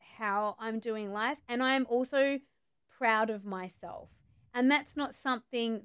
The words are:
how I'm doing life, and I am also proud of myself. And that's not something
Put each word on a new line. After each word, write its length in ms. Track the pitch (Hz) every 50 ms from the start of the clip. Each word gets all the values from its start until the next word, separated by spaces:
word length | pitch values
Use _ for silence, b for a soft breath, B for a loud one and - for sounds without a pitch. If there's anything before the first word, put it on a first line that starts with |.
| _ - - -
how 380 | 226 208 196 208 214 208 196 -
I'm 200 | 226 226 226 226
doing 320 | 220 233 220 220 214 196 202
life, 260 | 208 220 247 294 - _ -
and 140 | 240 240 262
I 120 | 262 269
am 120 | 269 254 -
also 520 | 233 247 262 254 - 277 269 277 277 262 - _ _ _ _ _ _ _ _ _
proud 400 | _ - 262 226 220 214 226 220
of 160 | 220 208 196
myself. 640 | 202 190 185 185 185 - - - 175 - - - - - _ _ _ _ _ _ _ -
And 160 | 247 254 262
that's 260 | 285 294 285 - -
not 180 | 294 285 262 -
something 680 | - - 269 254 226 - _ - 240 233 226 226 208 208